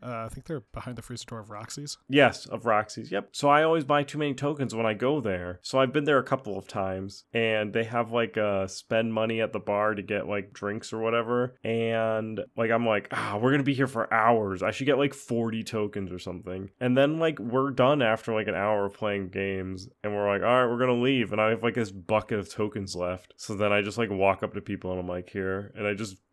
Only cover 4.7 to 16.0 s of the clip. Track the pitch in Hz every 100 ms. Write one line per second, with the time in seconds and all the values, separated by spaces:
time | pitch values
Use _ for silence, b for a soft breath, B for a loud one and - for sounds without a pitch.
4.7 | 113 113 101 127 151 110 90 90 90 -
5.7 | 131 131 147 143 135 - 131 104 98 -
6.7 | 110 95 95 98 - _ 117 113 110 107
7.7 | 113 110 120 113 117 113 110 104 98 95
8.7 | - - 113 113 110 110 113 107 107 104
9.7 | 104 107 104 95 101 85 104 98 - 101
10.7 | 110 - 110 113 117 117 123 127 - 110
11.7 | 113 113 113 113 110 110 110 - - 113
12.7 | 113 117 104 - - 107 104 123 143 139
13.7 | 131 131 113 107 110 113 117 101 92 92
14.7 | - 135 131 143 - - 117 113 113 101
15.7 | 110 104 104